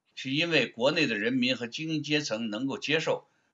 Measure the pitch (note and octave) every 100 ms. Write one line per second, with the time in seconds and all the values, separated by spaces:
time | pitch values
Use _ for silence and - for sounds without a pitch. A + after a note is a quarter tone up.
0 | _ - C3 C#3+ E3+ D#3 A#2 - B2+ E3
1 | C#3 A2 G#2+ C3 B2 B2 A#2+ C3+ D#3+ D#3
2 | C#3 D3 D3 A2+ A2+ G#2 C3+ A2+ - D#3
3 | D3+ A2 - _ _